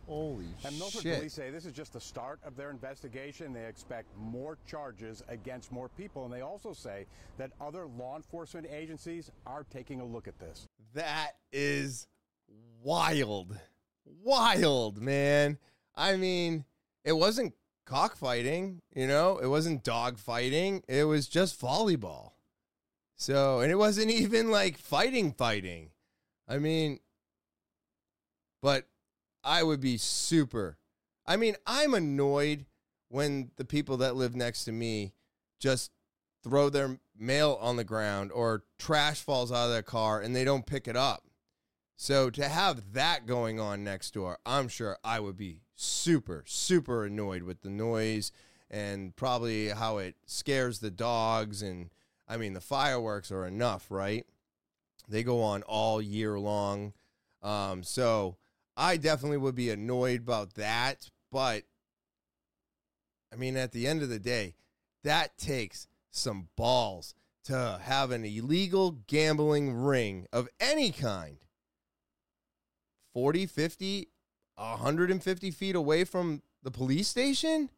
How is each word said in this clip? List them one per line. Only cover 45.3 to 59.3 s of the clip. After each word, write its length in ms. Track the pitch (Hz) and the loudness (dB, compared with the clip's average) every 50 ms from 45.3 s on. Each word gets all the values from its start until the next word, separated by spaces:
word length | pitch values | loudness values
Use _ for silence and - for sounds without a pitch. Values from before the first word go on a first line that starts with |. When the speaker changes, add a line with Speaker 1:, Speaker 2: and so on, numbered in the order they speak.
| 95 | -8
Speaker 1:
be 220 | 90 104 92 82 82 _ _ _ | -8 -10 -10 -10 -14 _ _ _
super, 720 | - - - - - - 165 170 143 107 - 90 76 69 | -8 -4 -4 -2 0 2 4 4 4 2 -2 -10 -10 -10
super 580 | - - - - - 185 175 143 - 123 117 107 | -8 -6 -4 2 4 4 4 4 4 -2 0 0
annoyed 380 | 101 101 107 104 98 92 90 87 | -2 -2 -4 -4 -4 -4 -6 -6
with 200 | 90 90 - _ | -8 -10 -10 _
the 80 | 98 | -8
noise 600 | 98 104 110 117 117 110 110 110 110 107 101 - - - - _ _ _ _ _ | -4 -2 -2 0 0 0 0 0 0 -2 -4 -6 -8 -12 -20 _ _ _ _ _
and 440 | - 104 104 101 101 98 98 92 87 | -8 -6 -6 -6 -6 -6 -8 -10 -10
probably 520 | - 131 131 123 123 117 117 110 107 107 107 | -6 -2 -2 0 0 0 -2 -2 -2 -2 -2
how 300 | 104 107 113 113 113 104 | -2 -2 -2 -2 -2 -2
it 160 | 95 92 87 _ _ | -4 -6 -10 _ _
scares 520 | - - - - - 139 135 127 123 120 - | -10 -10 -8 -2 0 0 2 0 0 -2 -4
the 120 | 110 107 | -6 -8
dogs. 720 | 92 90 113 120 120 113 113 110 113 113 110 107 104 98 107 | -6 -2 -2 0 2 2 2 2 2 0 0 -2 -6 -8 -6
And, 280 | 98 90 90 87 87 _ _ _ _ _ _ _ - | -6 -8 -8 -12 -14 _ _ _ _ _ _ _ -8
I 80 | 110 | -6
mean, 180 | 117 113 104 95 | -6 -4 -6 -6
the 60 | 92 | -8
fireworks 720 | - - 139 135 135 147 131 123 117 110 107 104 - - 101 | -6 -4 0 2 2 2 2 0 0 -2 -4 -6 -6 -6 -6
are 120 | 95 92 | -4 -4
enough, 420 | 90 92 104 120 120 104 90 - - | -4 -2 0 0 0 0 -2 -6 -6
right? 340 | 98 98 98 98 107 117 - _ _ _ _ _ _ _ _ _ _ _ _ _ _ _ - - | -4 -2 -2 0 -2 -2 -4 _ _ _ _ _ _ _ _ _ _ _ _ _ _ _ -16 -6
They 140 | 104 110 117 | -4 -2 0
go 180 | 120 123 120 113 | 2 2 2 2
on 200 | 107 101 101 104 | 2 0 -2 -4
all 380 | - 110 107 110 113 110 110 | -2 0 0 2 2 2 0
year 380 | 110 104 101 107 110 107 104 101 | -2 -2 -2 -2 -2 -2 -2 -2
long. 540 | 101 104 104 104 101 101 101 101 101 104 101 _ _ _ _ _ _ _ _ _ | -2 0 0 0 0 0 -2 -2 -4 -8 -12 _ _ _ _ _ _ _ _ _
Um, 440 | - 101 104 104 98 98 95 92 90 | -6 -4 -4 -2 -2 -4 -4 -6 -6
so 520 | - - - 127 117 113 107 101 92 92 _ _ _ _ _ _ _ _ | -6 -2 2 2 4 4 2 2 -2 -4 _ _ _ _ _ _ _ _
I 200 | - 139 175 185 | 0 2 2 2
definitely 420 | 165 143 156 156 139 123 147 | 2 2 2 2 2 0 -2